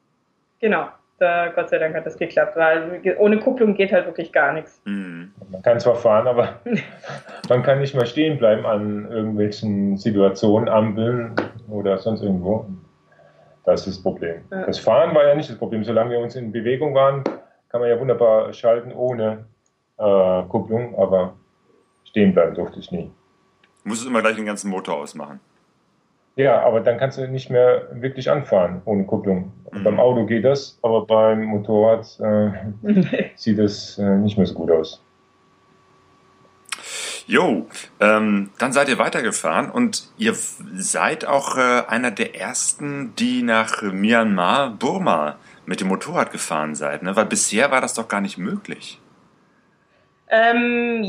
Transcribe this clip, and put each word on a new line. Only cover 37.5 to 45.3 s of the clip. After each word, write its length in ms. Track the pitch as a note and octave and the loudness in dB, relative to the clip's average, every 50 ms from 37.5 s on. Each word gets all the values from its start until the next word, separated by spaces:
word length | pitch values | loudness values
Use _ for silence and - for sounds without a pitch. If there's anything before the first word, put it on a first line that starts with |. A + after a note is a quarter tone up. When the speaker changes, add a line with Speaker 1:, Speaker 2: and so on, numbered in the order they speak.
| A2 E2 - - - - - - _ _ | 0 -2 -4 -8 -14 -18 -20 -20 _ _
Speaker 2:
ähm, 500 | G#2 G#2+ G#2+ G#2+ G#2+ G#2+ G2+ G2+ G2 - - - | 4 4 4 4 4 2 0 0 0 -4 -4 -4
dann 140 | A#2 C3+ | -4 0
seid 160 | A#2+ C#3+ C#3+ C3+ | 2 2 2 2
ihr 100 | A#2+ G2+ | 2 0
weitergefahren 720 | A#2 E3+ - D#3+ C3 F3 - - - D#2+ E2 G2+ C#3+ - | 0 0 0 -2 -2 -2 -4 -2 -2 -2 0 -2 -2 -2
und 380 | - B2 B2 A2 - - - - _ | 0 0 0 0 -2 -6 -10 -12 _
ihr 140 | - G#2+ A2+ | -2 -2 -2
f-, 260 | G#2+ - - - - - - - F#2 | -2 -2 -6 -10 -12 -14 -16 -14 -12
seid 520 | F#2 - - - - B2+ - - - - | -8 -6 -4 -2 0 0 0 0 -2 -2
auch, 300 | - C#3 C#3 - - - | 0 0 0 0 -2 0
äh, 260 | C3 B2+ B2 B2 B2 - - | 2 2 4 4 2 0 0
einer 220 | A2 A#2 B2+ A#2+ | -2 -2 -2 -2
der 240 | G2+ A#2 A2+ - - G2 | -2 -4 -4 -6 -6 -8
ersten, 760 | F#2+ A2 B2+ - - - - - D3+ C#3+ C#3+ C#3 C#3 A2+ G2 - | -8 -8 -6 -4 -4 -4 -6 -6 -8 -8 -8 -8 -10 -10 -4 -4
die 240 | A#2 B2 B2+ B2+ | -2 -2 0 -2
nach 400 | A#2+ A#2 A2+ A2 A2 - - - | 0 2 2 2 2 0 -4 -4
Myanmar, 880 | G#2+ G2 F#2 F#2+ G2+ A2 A#2+ A#2 A2+ G#2+ G2 F2+ F2 F#2 A#2 C#3 C#3 B2 | -4 -6 -2 0 2 2 4 4 4 2 2 2 2 2 2 0 0 -2
Burma 680 | G#2+ G#2+ A#2+ C#3+ F3+ F#3+ F3+ A#2 F2+ D#2 D2+ D2+ | -4 -4 -4 -4 -2 0 0 0 0 0 -2 -4